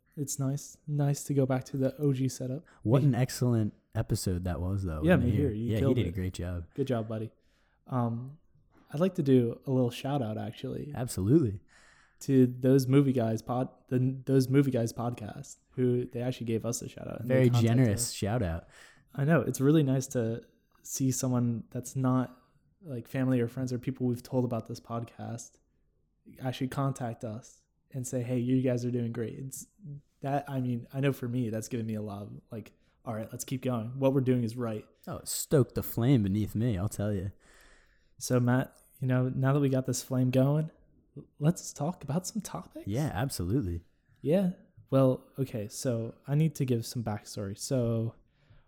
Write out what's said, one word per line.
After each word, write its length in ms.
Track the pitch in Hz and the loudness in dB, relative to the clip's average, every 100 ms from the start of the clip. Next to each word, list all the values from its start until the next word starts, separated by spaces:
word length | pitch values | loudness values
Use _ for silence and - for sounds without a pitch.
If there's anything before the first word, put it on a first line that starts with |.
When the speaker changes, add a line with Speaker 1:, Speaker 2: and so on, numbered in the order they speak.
| _ - | _ -10
Speaker 1:
it's 200 | 139 - | -6 -4
nice, 380 | 135 143 - - - | -2 -4 -8 -14 -4
nice 380 | 147 143 143 | 0 2 0
to 80 | - | 0
go 140 | 139 131 | 2 2
back 180 | 127 - | 0 -2
to 120 | 139 | -2
the 180 | 131 139 | -2 2
O 160 | 147 | 2
G 160 | 131 131 | 2 0
setup. 360 | - 127 135 - - | -4 -6 -8 -12 -6
Speaker 2:
What 180 | 104 131 | 2 4
Speaker 1:
Me 80 | 139 | 4
Speaker 2:
an 60 | |
excellent 580 | 117 127 - 123 117 104 - _ | 2 0 0 2 2 0 -4 _
episode 500 | 110 - 113 - 87 | -6 -2 -2 -2 -2
that 160 | 90 78 | -2 -4
was, 220 | 90 98 | -2 -4
though, 180 | 95 78 | -4 -2
Speaker 1:
Yeah, 120 | 156 | 2
Speaker 2:
with 100 | 175 | 4
Speaker 1:
me 60 | 120 | 4
Speaker 2:
Mihir. 60 | 101 | 2
Speaker 1:
here. 140 | 139 | 0
You 120 | 107 | -2
Speaker 2:
Yeah, 100 | 117 107 | -2 0
he 40 | |
Speaker 1:
killed 160 | 135 127 | 2 2
Speaker 2:
did 80 | |
a 40 | 90 | 0
Speaker 1:
it. 40 | |
Speaker 2:
great 200 | 92 92 | -2 -4
job. 300 | - 87 90 85 | -4 -6 -8 -8
Speaker 1:
Good 120 | - 131 | -6 -2
job, 220 | 117 110 | -2 -4
buddy. 220 | 110 110 - _ _ _ _ - | -8 -10 -14 _ _ _ _ -6
Um, 460 | 127 120 117 131 147 _ _ _ _ - | -2 -2 -4 -10 -16 _ _ _ _ -8
I'd 60 | 147 | -2
like 160 | 185 185 | 0 2
to 60 | |
do 360 | 139 131 117 117 - | 6 6 6 0 -2
a 40 | |
little 200 | 127 120 | 0 0
shout 320 | - 135 143 | -2 -4 -2
out, 160 | 110 107 | -2 -4
actually, 540 | 107 - 127 - 147 | -6 -8 -8 -8 -8
Speaker 2:
Absolutely. 640 | - 123 - 98 156 120 101 - _ - _ _ - | -8 -6 0 4 6 4 -2 -10 _ -20 _ _ -8
Speaker 1:
to 260 | - 131 127 127 | 2 6 6 4
those 260 | 127 139 127 | 4 6 6
movie 260 | 139 135 | 6 6
guys 300 | 127 113 110 | 2 0 -2
pod, 260 | - 123 131 - - | -2 -4 -4 -8 -4
the, 280 | 127 127 131 | 0 0 -2
those 240 | - 135 127 | 2 4 6
movie 220 | 139 139 | 4 4
guys 220 | 123 117 | 2 0
podcast, 640 | - 120 120 107 - - - _ | -2 -6 -6 -10 -12 -16 -20 _
who 320 | - 127 123 123 | -2 0 2 -2
they 80 | 120 | -6
actually 260 | 123 123 113 | -6 -4 -2
gave 180 | 113 | -2
us 160 | 110 120 | -2 -6
a 60 | - | -8
shout 200 | - - | -12 -10
out. 100 | 50 | -8
And 80 | 123 | 2
they 60 | |
Speaker 2:
Very 160 | 131 127 | 6 6
Speaker 1:
contacted 280 | 120 113 123 | 6 4 6
Speaker 2:
generous 240 | 123 104 | 4 2
Speaker 1:
us. 80 | - | -2
Speaker 2:
shout 320 | - 101 120 | -2 -2 0
out. 240 | 90 85 - - - - _ | -2 -4 -8 -20 -20 -20 _
Speaker 1:
I 120 | - | -2
know. 160 | 139 165 | 4 4
It's 200 | - 131 | 4 2
really 220 | 135 160 | 4 6
nice 240 | 135 135 131 | 4 2 0
to 340 | 127 113 117 - _ _ _ | -2 -2 -4 -10 _ _ _
see 280 | - - 131 | -10 -2 0
someone 540 | 127 131 123 120 113 - | 0 0 2 2 -2 -6
that's 240 | 123 - 135 | -10 -8 -2
not, 420 | 131 127 120 - _ _ _ _ | 2 2 0 -6 _ _ _ _
like, 280 | 175 123 - | -12 -12 -6
family 320 | 135 131 127 | -2 2 2
or 80 | 117 | 0
friends 240 | - 131 | -2 -4
or 60 | 123 | -4
people 260 | 135 127 127 | -4 -2 -2
we've 160 | 120 | -2
told 220 | - 131 | -4 -2
about 240 | 123 113 - | 0 -2 -6
this 100 | 117 | -12
podcast 720 | - 117 117 - 110 113 - _ _ _ _ _ _ _ - - | -10 -8 -8 -10 -10 -10 -12 _ _ _ _ _ _ _ -20 -10
actually 280 | 131 127 131 | -8 -4 -4
contact 560 | 143 135 131 120 113 | -2 -2 -2 -6 -8
us 380 | 117 107 - - _ _ _ | -8 -10 -14 -20 _ _ _
and 140 | 135 123 | -10 -6
say, 160 | 131 | -4
"Hey, 160 | 120 127 | -2 -2
you 240 | 120 131 | 2 2
guys 220 | 127 123 | 2 0
are 80 | 120 | -2
doing 180 | 120 117 | -2 -4
great." 240 | 117 110 - | -4 -6 -8
It's 300 | 135 - - _ 185 143 - _ | -12 -12 -16 _ -16 -16 -18 _
that, 220 | 139 139 - | -4 -4 -2
I 120 | 135 | -4
mean, 260 | 123 120 123 | -2 -4 -6
I 60 | 135 | -2
know 120 | 139 | 0
for 140 | 131 123 | 0 -2
me, 240 | 123 117 | -2 -2
that's 160 | 110 117 | -4 -4
given 180 | 123 113 | -4 -4
me 100 | 107 | -4
a 60 | |
lot 200 | 107 101 | -6 -10
of, 80 | 104 131 - | -12 -16 -14
like, 180 | 117 104 _ _ _ | -14 -14 _ _ _
"All 100 | - | -10
right, 140 | 110 113 | -8 -8
let's 120 | - | -10
keep 180 | - 131 | -6 -4
going. 360 | 127 123 110 135 | -2 -2 -4 0
What 160 | 135 | 2
we're 60 | 139 | 2
doing 240 | 127 123 | 2 2
is 120 | 117 120 | 0 -4
right." 300 | 117 107 - _ - | -6 -6 -12 _ -12
Speaker 2:
Oh, 80 | 151 | -10
it 120 | - | -8
stoked 460 | - - 156 120 | -8 2 4 4
the 80 | - | 0
flame 400 | - - 120 135 | -4 0 4 4
beneath 320 | 98 104 98 | 4 0 -2
me, 240 | 104 123 92 | -2 0 0
I'll 100 | 98 | -2
tell 240 | - 101 | -2 -4
you. 200 | 101 95 - _ _ - _ _ _ _ - | -4 -6 -10 _ _ -20 _ _ _ _ -12
Speaker 1:
So, 220 | - 127 | 0 2
Matt, 320 | 120 123 139 - _ - | 4 2 0 -8 _ -6
you 80 | 131 | 0
know, 240 | 127 127 | 2 2
now 180 | 135 131 | 2 2
that 80 | 147 | 4
we 80 | 139 | 4
got 160 | 131 | 2
this 180 | 131 123 | 0 -4
flame 280 | - 127 127 | -2 0 2
going, 400 | 127 135 151 156 - _ _ _ 147 | 4 4 2 -2 -8 _ _ _ -20
l-, 60 | - - | -18 -2
let's 320 | 151 175 - | 0 0 -4
talk 280 | - 147 - | -6 -6 -6
about 240 | 143 156 - | -4 -4 -4
some 140 | 220 | -8
topics. 460 | - - - 311 339 | -8 -10 -12 -12 -6
Speaker 2:
Yeah, 240 | 110 147 | -4 -2
absolutely. 720 | - 135 - 87 127 95 85 - _ _ _ | -2 -4 -4 -2 -2 -2 -6 -10 _ _ _
Speaker 1:
Yeah. 300 | 131 180 185 - - - - | 0 2 2 -2 -12 -20 -2
Well, 340 | 135 131 127 - - | 2 4 2 -4 -8
okay, 300 | 131 117 101 | -6 -6 -8
so 460 | - 135 117 117 - - | -6 -4 -2 -4 -10 -2
I 80 | |
need 200 | 143 160 | 0 0
to 100 | - | 0
give 220 | 127 120 117 | -2 -2 -2
some 180 | 123 | -6
backstory. 540 | 110 104 - - 101 104 | -6 -6 -8 -10 -8 -8
So 560 | - 131 117 117 113 - _ _ _ - | -4 0 0 0 -2 -6 _ _ _ -20